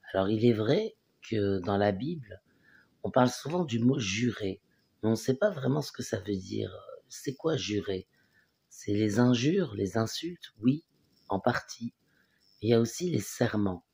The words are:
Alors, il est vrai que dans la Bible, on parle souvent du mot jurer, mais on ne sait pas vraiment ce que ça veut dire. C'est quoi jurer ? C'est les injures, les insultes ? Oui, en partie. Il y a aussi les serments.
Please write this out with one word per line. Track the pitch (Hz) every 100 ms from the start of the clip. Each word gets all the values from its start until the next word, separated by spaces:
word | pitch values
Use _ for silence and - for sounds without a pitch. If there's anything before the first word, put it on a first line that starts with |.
| -
Alors, | 95 95
il | 110 120
est |
vrai | 107 107 160 220 - _ _ -
que | 110 101 98
dans | 90 98
la | 104
Bible, | 95 135 170 107 95 _ _ _ - _ _
on | 107
parle | 127 127
souvent | - 139 175 165
du | 117
mot | 120 120
jurer, | 98 101 123 - 98 92 _ _ _ _
mais | 107
on |
ne | 113
sait | - 127
pas | 208
vraiment | 170 131 147
ce | 139
que | -
ça | 123 107
veut | 95 98
dire. | 95 107 101 - - - _
C'est | - -
quoi | 127 160 147
jurer ? | 92 104 92 92 - _ _ _ _ _ _
C'est | - -
les | 101 107 101
injures, | 123 120 135 196 160
les | 101 98 113
insultes ? | 110 - 165 180 - _
Oui, | 113 151 _ _ _ _ _
en | 98
partie. | - - - - 117 _ _ _ _ _ _ _
Il | 107
y | 117
a |
aussi | 117 - 180
les | 139
serments. | 98 - 117 107 101 90 _